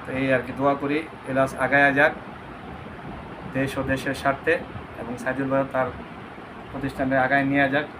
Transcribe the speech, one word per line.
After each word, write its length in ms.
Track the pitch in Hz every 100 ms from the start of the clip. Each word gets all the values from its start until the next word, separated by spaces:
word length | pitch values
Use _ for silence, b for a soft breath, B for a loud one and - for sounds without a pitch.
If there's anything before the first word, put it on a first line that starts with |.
তো 60 | - 131
এই 80 | 135 131
আর 60 | 120
কি, 60 | 123
দোয়া 140 | 139 139
করি 160 | 139 151 160 - 131
এলাচ 200 | 135 135 - 127
আগায়া 240 | 139 143 135
যাক 160 | 151 - - - - - - - - - - - - - - 135
দেশ 160 | 135 139
ও 20 | 131
দেশের 240 | 131 139 135
স্বার্থে, 320 | 139 135 - 175 - - - -
এবং 120 | 117 120
সাইদুল 260 | 123 131 135
ভাইও 160 | 135 131 131
তার 140 | 123 - - - - - - - -
প্রতিষ্ঠানে 440 | 135 135 - 135 135 127
আগায় 200 | 139 139
নিয়ে 140 | 139 135
যাক 140 | 143 147 -